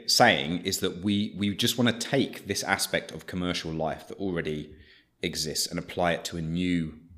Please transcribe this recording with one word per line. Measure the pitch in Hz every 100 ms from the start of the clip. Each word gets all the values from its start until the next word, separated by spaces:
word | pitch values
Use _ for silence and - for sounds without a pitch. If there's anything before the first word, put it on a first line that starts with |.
| -
saying | - 120 82 71 90 92
is | 92
that | 92 87
we, | 104 101 104 90
we | 101 98
just | 120 -
wanna | 120 117
take | - 143 101 - 95
this | 98
aspect | - 95 - 85 -
of | 82 -
commercial | 92 90 90 82
life | 80 78 78 -
that | -
already | 98 85 78 76 - - - - _ _
exists | 87 76 76 69 -
and | 85
apply | - - 87
it | 82 -
to | 87
a |
new | 80 82 90 87 80 78 -